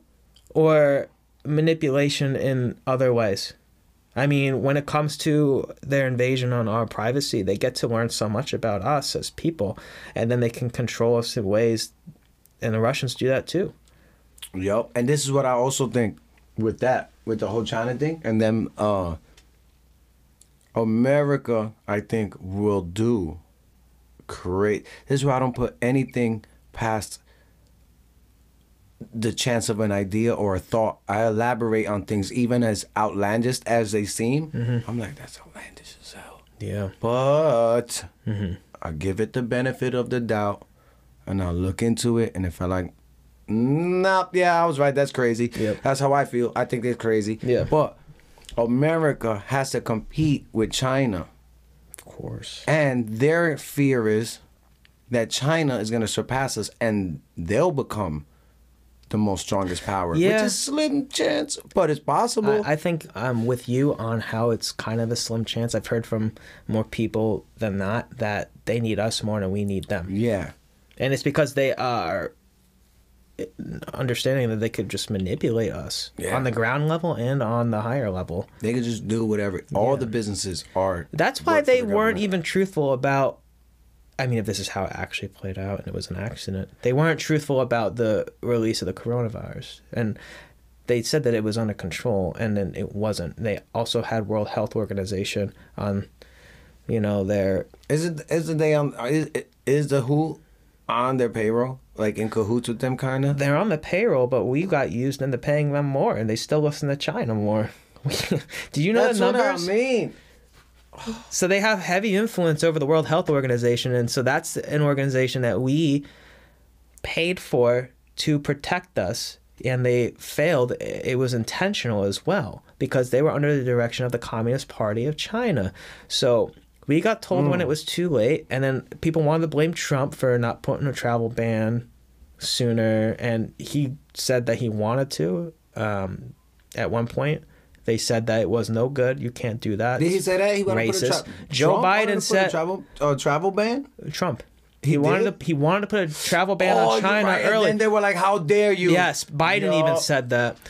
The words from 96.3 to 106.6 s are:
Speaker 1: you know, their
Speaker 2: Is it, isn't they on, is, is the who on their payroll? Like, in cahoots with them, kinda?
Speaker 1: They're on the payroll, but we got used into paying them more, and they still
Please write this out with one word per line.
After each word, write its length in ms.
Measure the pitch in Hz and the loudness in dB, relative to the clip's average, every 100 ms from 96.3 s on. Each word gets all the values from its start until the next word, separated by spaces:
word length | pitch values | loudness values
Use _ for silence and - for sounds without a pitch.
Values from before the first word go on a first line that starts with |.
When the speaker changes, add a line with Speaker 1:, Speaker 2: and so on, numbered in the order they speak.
| - - - - - - | -20 -20 -20 -20 -16 -4
Speaker 1:
you 120 | 117 | 0
know, 240 | 104 101 | 2 0
their 420 | 98 101 95 95 - - - | 2 2 2 0 -4 -14 -4
Speaker 2:
Is 160 | 147 170 | -2 -2
it, 160 | 151 - | -6 -2
isn't 280 | 160 156 156 | -2 0 0
they 160 | 156 151 | 2 2
on, 180 | 147 - 120 | 0 -2 -2
is, 220 | 156 151 127 - _ - | 0 0 -6 -8 _ 0
is 220 | 143 143 | 2 2
the 140 | 139 | 0
who 380 | 123 147 160 - - _ _ _ - | 2 0 0 -6 -16 _ _ _ -4
on 300 | 117 127 131 | 0 2 2
their 120 | 120 | 0
payroll? 500 | 113 110 117 127 131 - - | 2 0 2 0 -4 -14 -4
Like, 220 | 107 101 | -2 0
in 120 | 110 | -2
cahoots 380 | 113 104 120 120 | 0 0 0 0
with 120 | 117 | -2
them, 180 | 131 131 | -2 -2
kinda? 360 | 135 131 139 | -2 0 0
Speaker 1:
They're 220 | 143 139 147 | 2 2 2
on 120 | 208 | 2
the 80 | 151 | 0
payroll, 480 | - 175 226 139 123 | 0 0 2 2 2
but 180 | 131 104 | 2 2
we 180 | 135 | 0
got 280 | 190 151 113 | 0 0 0
used 300 | 107 135 135 | -2 -2 -2
into 160 | 135 123 | -2 -2
paying 340 | - 147 147 | 0 0 2
them 140 | 143 143 | 0 0
more, 280 | 135 214 185 | 0 0 0
and 140 | 110 | -2
they 60 | 110 | -2
still 260 | - 151 | 0 2